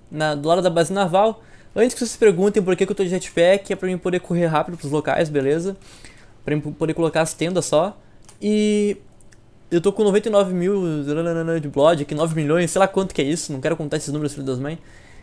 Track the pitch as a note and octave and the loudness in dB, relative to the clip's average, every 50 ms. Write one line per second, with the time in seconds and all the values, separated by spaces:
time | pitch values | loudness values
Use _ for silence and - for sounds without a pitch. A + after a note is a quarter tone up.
0 | - - E3 D3+ D#3 D#3 D3 D3 C#3+ D#3+ E3+ F#3 F3 F#3 E3 E3+ E3 D3 F#3+ G3+ | -20 -12 -6 -2 -2 -2 -2 -2 0 2 2 2 2 2 2 2 0 0 0 0
1 | G3 E3 E3+ F#3+ G#3 A3+ G#3+ - - - - - - - - G3 A3+ B3+ - - | 0 2 2 2 2 2 0 -4 -12 -20 -20 -20 -20 -8 0 2 2 2 2 -2
2 | A#3+ A3 - - A3+ G#3 F3+ E3 G3 G#3 G3+ A3 F3+ F#3 F#3 - G3 F#3+ G3+ - | -6 -6 0 4 4 4 6 4 2 2 2 2 2 2 0 0 0 -2 0 -2
3 | F#3+ F3 F#3 F#3 - - - E3 E3+ F3+ G3 G3 - - F#3+ F#3+ F#3 F#3 F#3 F3 | -2 -2 -2 -4 -4 -4 0 2 4 4 4 2 0 -4 -6 -4 -2 -4 -4 -2
4 | - F#3 F3 F3+ - - F3 E3+ F3 D#3+ D#3+ D3+ D#3 - F3 E3 - C#3 D3 D3+ | -2 -2 -2 -2 -2 -2 -2 0 0 2 0 0 -2 -2 -8 -10 -6 -4 -4 -2
5 | - C#3 C3+ - E3+ D3+ D3 C#3+ C3 C#3 D3+ E3 F3 G3 F#3+ - - - - - | -2 0 0 0 -2 0 0 0 0 0 0 0 -2 -6 -8 -10 -16 -20 -20 -20
6 | - - - - - - - - - C#3+ D3+ D3+ C#3+ D3 D3 - E3 D#3 D#3 - | -20 -20 -20 -20 -20 -20 -20 -12 -6 -4 -4 -4 -4 -6 -6 -4 -4 -4 -2 0
7 | E3 D#3 - D#3+ E3 D#3+ - - D#3 E3+ F#3+ F3 - - D3+ D3+ F3 G#3 - - | -2 0 0 0 -2 -2 -2 -4 -4 -2 -2 -2 -2 0 2 2 2 0 -4 -10
8 | - - - - - - - - G3+ G#3 G#3+ G#3+ G#3+ G#3+ G#3 G#3 G#3 G#3 - - | -20 -20 -20 -20 -20 -20 -16 -6 -2 0 0 2 2 2 2 2 0 0 -2 -4
9 | - - - - - - - - - - - - - - E3+ F3 E3 G3+ G3 - | -10 -18 -20 -20 -20 -20 -20 -20 -20 -20 -20 -20 -6 -2 0 0 2 0 0 2
10 | G#3+ G3+ F#3+ G#3+ G#3+ A3+ G#3 G3+ G3 F#3 F#3 F3+ F3 F#3+ G#3 G3 F3+ E3 D#3 D3+ | 2 2 2 2 2 2 2 2 2 2 0 -2 0 0 0 0 -2 -2 -2 -4
11 | C#3 C#3+ D3 D#3+ E3+ E3+ E3+ E3 E3 E3 E3 E3 D3 C#3+ - C3+ C#3+ D#3+ F3 C#3+ | -4 -2 -2 -2 -2 -2 -2 -2 -2 -2 -2 -4 -4 -4 0 4 4 4 4 4
12 | D3 - D#3 D3 E3 E3 D#3+ D#3+ D3+ C#3+ D#3+ F3 F3 D#3+ - F#3 G3 F#3+ F#3+ F#3+ | 0 -4 -2 -2 -2 0 0 -2 0 2 2 2 2 0 2 2 2 2 2 -2
13 | F#3+ F#3 - - C#3 C#3 E3 E3+ - - D3 C3 C3 D#3 E3 E3 D#3 C#3+ D3 D#3 | -2 -2 -2 -2 0 0 -2 -4 -4 -8 -8 -4 -4 -4 -4 -4 -4 -4 -4 -4
14 | - D3 C#3 D3+ D3+ C#3 - D3 C#3 C3+ C3 B2 C3+ D3 E3 E3 - - - - | -4 -4 -4 -4 -4 -4 -6 -6 -6 -6 -4 -4 -4 -6 -8 -10 -14 -20 -20 -20
15 | - - - - | -20 -20 -20 -20